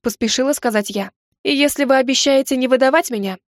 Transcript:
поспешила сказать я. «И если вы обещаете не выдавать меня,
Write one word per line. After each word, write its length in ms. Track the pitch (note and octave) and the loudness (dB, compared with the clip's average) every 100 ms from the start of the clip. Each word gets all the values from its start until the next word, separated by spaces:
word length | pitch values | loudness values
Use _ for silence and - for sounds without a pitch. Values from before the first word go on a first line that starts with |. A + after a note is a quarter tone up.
поспешила 520 | A#3 - A3+ - C4 | -8 -4 -2 0 0
сказать 360 | D4 A#3+ G#3+ G#3 | 0 -2 -2 -2
я. 220 | G3+ G3 - _ _ | -6 -8 -12 _ _
«И 100 | - | -2
если 300 | C#4 C#4+ - C4+ | 2 2 2 2
вы 120 | C4+ | 2
обещаете 580 | B3+ C4+ C#4+ C4+ C#4 C4 | 2 0 2 2 2 0
не 140 | B3+ | 2
выдавать 400 | B3+ C4 D#4+ F4 | 2 4 2 0
меня, 280 | A3+ G3 F#3 _ | -4 -6 -10 _